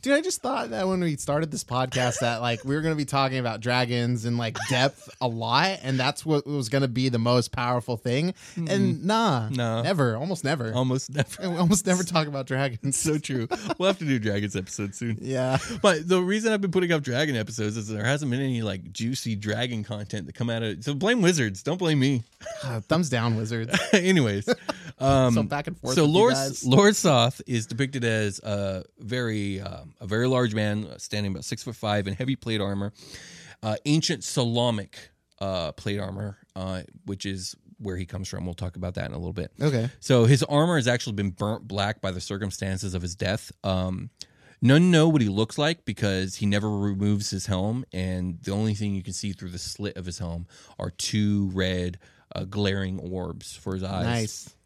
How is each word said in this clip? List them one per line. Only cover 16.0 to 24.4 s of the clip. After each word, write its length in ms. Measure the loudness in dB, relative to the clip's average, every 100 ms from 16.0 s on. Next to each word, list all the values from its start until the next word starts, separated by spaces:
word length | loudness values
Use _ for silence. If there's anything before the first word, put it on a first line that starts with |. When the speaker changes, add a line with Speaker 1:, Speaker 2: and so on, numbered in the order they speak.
| 2
Speaker 2:
the 120 | 2
reason 300 | 2 0 0
I've 80 | 0
been 120 | 0
putting 200 | 0 2
up 100 | 0
dragon 340 | 0 0 0 0
episodes 400 | -2 -2 -2 -2
is 100 | -6
there 160 | -2
hasn't 260 | 0 0 0
been 100 | -2
any, 200 | 0 -2
like, 320 | -2 -4 -8
juicy 420 | -6 -4 -2 -4
dragon 480 | -4 -2 -2 -2 -4
content 440 | -6 -8 -6 -8 -10
that 80 |
come 160 | -6 -2
out 120 | -2
of 60 | -2
it. 140 | -4
So 100 | -4
blame 260 | -2 0 4
Wizards. 400 | 4 4 0 -2
Don't 160 | -4 -2
blame 220 | 2 4
me. 240 | 4 2 -2 _ -16 -10
Speaker 1:
Uh, 160 | -6 -6
thumbs 300 | 0 0 2
down, 260 | 0 2 0
Wizards. 420 | -2 -4 0 0 4
Speaker 2:
<laughs> 60 |
Anyways, 560 | 2 6 4 4 0